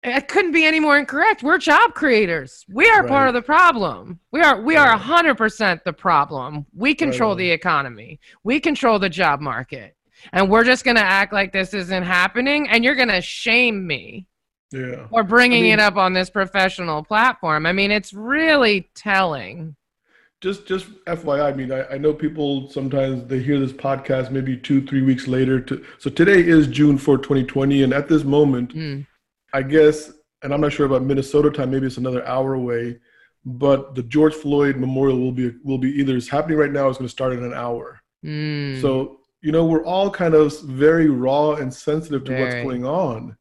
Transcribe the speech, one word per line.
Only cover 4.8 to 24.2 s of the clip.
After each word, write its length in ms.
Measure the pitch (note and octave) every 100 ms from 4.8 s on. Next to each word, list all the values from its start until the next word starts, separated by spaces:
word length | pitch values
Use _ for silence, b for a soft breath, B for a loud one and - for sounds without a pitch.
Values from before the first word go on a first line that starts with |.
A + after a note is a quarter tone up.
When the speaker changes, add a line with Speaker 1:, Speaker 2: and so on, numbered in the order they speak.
| C#4
Speaker 2:
Right. 80 | A3
Speaker 1:
a 20 |
hundred 380 | A#3 E4+ E4 B3
percent 480 | A3 - G#3 E3+
the 80 | -
problem. 720 | D#3+ G3 D#3+ C#3+ D3 B2+ D3+ C#3+
We 220 | - B3 D4+
control 360 | D#4 B3+ A3+
Speaker 2:
Right 20 |
on. 40 | F#3
Speaker 1:
the 120 | F3+
economy. 680 | E3 F#3 D#3 C3+ A2+ A2 D3+ b b
We 160 | G3 C#4
control 360 | - C#4+ B3 G#3+
the 100 | F#3+
job 320 | D#3+ F3 C#3
market. 540 | C#3+ A#2 C3 C3+ G2+ _ _ B B
And 180 | - G3
we're 140 | G#3+
just 220 | A#3 B3+ C4
gonna 160 | A#3+
act 320 | G3 G3 G3+
like 180 | G#3 G3
this 220 | F#3+ F#3
isn't 300 | G#3 F3+ F#3+
happening, 640 | F3+ F3+ F#3+ A3 C4 D4 C#4
and 140 | A3+
you're 120 | A#3+ C#4
gonna 260 | A#3+ F#3+
shame 640 | F3 - A#3 A3+ B3 G#3 F#3
me 400 | C3+ F2 A#2 F#3 _ _ _ _
Speaker 2:
Yeah. 360 | C3+ B2+ B2+ -
Speaker 1:
for 160 | A3+
bringing 360 | G3 A#3 B3 A#3+
Speaker 2:
I 40 |
mean 100 | A3
Speaker 1:
it 60 | G#3+
up 160 | G#3 G3
on 160 | F#3
this 160 | F#3 F#3
professional 760 | G#3 F#3 G3+ F#3+ - F3 D3+
platform. 600 | D#3 G#3+ B3 A#3+ E3+ D3+ D#3+
I 80 |
mean, 180 | F#3+ G3+
it's 220 | G#3+ G3+
really 760 | G3 A3 C#4+ D#4+ D4 A#3 G3+ - -
telling. 800 | G#3 G3 F#3+ C#3+ F#2+ D3+ D#3+ D3 _ _ _ _ _ _
Speaker 2:
Just, 240 | F#3 G3 -
just 220 | F#3+ - - -
F 180 | E3+ D3+
Y 120 | C#3+
I, 100 | D3
I 40 |
mean, 180 | C3+ C3
I, 120 | C3 C3+
I 120 | C3+
know 160 | D3+
people 560 | D3+ D#3 D#3+ D3 C#3 C3+
sometimes 560 | - C3+ C#3 C3+ C3 A#2+
they 120 | C3
hear 200 | B2+ C#3+
this 140 | C3+
podcast 580 | C3 C3+ C3+ C3 C3